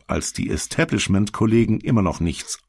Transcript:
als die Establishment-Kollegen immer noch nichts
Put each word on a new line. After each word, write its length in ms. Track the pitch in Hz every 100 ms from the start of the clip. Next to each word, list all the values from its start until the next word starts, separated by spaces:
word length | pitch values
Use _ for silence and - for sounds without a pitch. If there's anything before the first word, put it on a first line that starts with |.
| -
als 260 | 82 -
die 160 | - -
Establishment-Kollegen 1300 | - - - 165 113 - 98 101 - 110 113 110 110
immer 220 | - 113
noch 180 | 92 -
nichts 380 | 85 73 - -